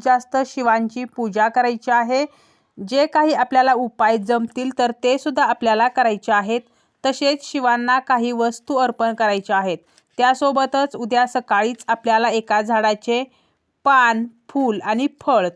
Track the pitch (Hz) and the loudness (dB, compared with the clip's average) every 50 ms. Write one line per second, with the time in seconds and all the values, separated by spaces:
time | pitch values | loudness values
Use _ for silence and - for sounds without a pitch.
0 | - 262 254 247 247 - - 262 269 254 - 269 247 233 220 226 226 220 220 240 | 0 0 0 0 0 -2 -4 -4 -4 -2 -4 -2 0 0 2 2 0 -4 -6 -8
1 | 247 233 - - 233 220 190 214 214 226 226 247 247 247 240 226 - 247 240 240 | -10 -10 -8 -6 -6 -4 0 0 0 0 2 0 0 0 -2 -4 -2 0 0 0
2 | 233 226 254 262 294 285 - _ _ _ _ _ _ _ _ - 196 190 254 277 | 0 0 0 -2 -2 -2 -6 _ _ _ _ _ _ _ _ -14 -10 -4 0 0
3 | 294 311 - 311 302 311 294 220 247 247 269 254 254 262 254 240 254 226 - - | 0 2 2 2 2 2 2 0 0 2 2 2 4 4 2 0 -2 -4 -2 0
4 | 233 214 226 233 196 196 240 233 233 226 - 247 254 262 262 - 247 240 233 - | 0 2 2 0 0 -2 -2 -2 -2 -4 -6 -6 -6 -6 -2 -2 -2 -2 -2 -2
5 | - 247 262 269 - 311 262 302 277 220 240 - 233 226 220 214 226 247 - - | 0 0 0 0 -2 -4 0 0 0 0 0 0 0 0 2 2 2 0 0 0
6 | 247 226 214 196 - - 214 202 196 202 226 247 233 _ _ _ _ _ _ _ | 0 0 0 -2 -2 0 0 0 0 0 -4 -4 -6 _ _ _ _ _ _ _
7 | - 269 269 - 285 277 294 285 - - - 285 254 247 240 240 240 247 254 262 | -4 -4 -2 0 0 -2 -2 -2 -6 -8 -6 -2 0 0 0 0 0 0 0 0
8 | 254 - 262 240 233 240 240 233 233 233 233 - - - 294 262 262 247 233 - | 0 0 0 0 0 -2 -2 -2 -2 -2 -2 -6 -8 -4 0 0 0 0 0 -2
9 | 226 226 220 220 226 208 208 196 196 - 208 190 190 190 170 160 - _ _ _ | -2 -4 -2 0 0 0 0 -2 -2 -2 -2 0 0 -2 -4 -6 -10 _ _ _
10 | _ _ _ - 240 254 262 254 294 277 269 269 269 262 - 269 277 277 - - | _ _ _ 0 2 2 2 2 0 0 0 0 0 0 0 -2 -2 -2 -4 -8
11 | 240 214 247 240 247 240 - 254 240 - 214 202 214 233 247 - - - 226 226 | -6 -2 0 0 0 0 -2 -6 -2 0 0 0 0 0 -4 -6 -4 -4 -4 -2
12 | - 233 220 220 233 233 226 226 220 - 214 214 214 214 233 220 214 214 214 214 | 0 0 2 2 2 2 0 -2 -2 0 0 0 0 0 0 2 2 2 0 0
13 | - 233 233 240 262 254 _ _ _ _ _ _ _ _ _ _ _ 277 269 262 | -2 -2 -2 -2 -2 -6 _ _ _ _ _ _ _ _ _ _ _ 4 4 6
14 | 247 233 226 226 233 233 - _ _ - - 277 269 240 214 196 - 208 220 226 | 4 4 2 0 -2 -6 -10 _ _ -6 -4 -2 0 0 -2 -2 -2 -4 -2 -2
15 | 269 285 - _ - - 262 214 185 175 175 | -2 -4 -4 _ -2 0 2 2 2 0 -4